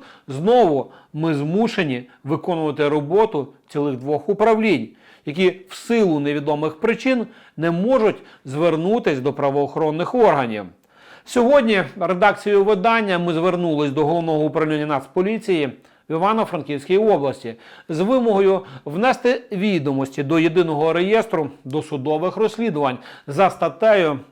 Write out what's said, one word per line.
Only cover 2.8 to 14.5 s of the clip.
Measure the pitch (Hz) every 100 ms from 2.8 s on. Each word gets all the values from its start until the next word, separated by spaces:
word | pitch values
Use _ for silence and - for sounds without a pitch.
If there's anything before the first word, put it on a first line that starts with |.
| 147
роботу | 151 143 190 220 156 131 - _
цілих | 151 143 127
двох | 131 147 147
управлінь, | 202 220 220 220 151 110 - - - -
які | 147 185 185 -
в | -
силу | - 233 196 151
невідомих | 143 147 147 147 156 156
причин | 220 226 262 254 220 - - -
не | 165
можуть | 170 214 262 214 - - - -
звернутись | 139 170 160 175 226 208 139
до | 131
правоохоронних | 135 143 139 143 151 156 156 175 254
органів. | 214 151 120 107 92 - _ _ - - -
Сьогодні | 247 240 285 226 202 170 -
редакцією | 175 180 202 190 208 202
видання | 196 208 226 226 208 175
ми | 175
звернулись | 160 175 180 175 151 147
до | 135 147
Головного | 170 165 156
управління | 151